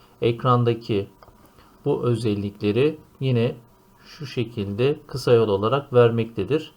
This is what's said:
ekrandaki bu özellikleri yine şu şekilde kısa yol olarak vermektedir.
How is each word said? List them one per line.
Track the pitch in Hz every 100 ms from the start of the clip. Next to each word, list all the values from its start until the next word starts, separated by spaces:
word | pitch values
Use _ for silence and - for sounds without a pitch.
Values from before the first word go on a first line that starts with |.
| - -
ekrandaki | 120 117 131 123 120 117 - 104 101 - - - - _ - - 143
bu | 143
özellikleri | 123 113 117 101 101 - 104 107 147 233 - -
yine | 131 123 120 - - _ _ _ -
şu | - 135
şekilde | - 117 - 101 101 127 151 -
kısa | 131 135
yol | 117 107
olarak | 98 107 139 139
vermektedir. | 123 120 117 113 - 92 151 156